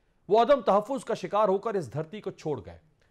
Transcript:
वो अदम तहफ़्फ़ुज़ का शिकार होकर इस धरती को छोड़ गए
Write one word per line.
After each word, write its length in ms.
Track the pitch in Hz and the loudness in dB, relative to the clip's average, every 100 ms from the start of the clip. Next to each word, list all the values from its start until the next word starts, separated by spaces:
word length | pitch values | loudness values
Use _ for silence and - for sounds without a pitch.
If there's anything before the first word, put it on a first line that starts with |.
| _ _ - | _ _ 2
वो 100 | 214 | 4
अदम 220 | 233 277 | 6 4
तहफ़्फ़ुज़ 440 | - 285 311 269 - | 4 2 0 -6 -4
का 100 | 208 | -6
शिकार 340 | 170 202 214 | -2 0 2
होकर 260 | 196 226 202 | 0 -2 -6
इस 180 | 131 | -6
धरती 280 | 139 160 208 | -8 -8 -10
को 100 | 190 | -12
छोड़ 280 | - 156 127 | -10 -8 -8
गए 200 | 85 87 _ _ _ | -10 -20 _ _ _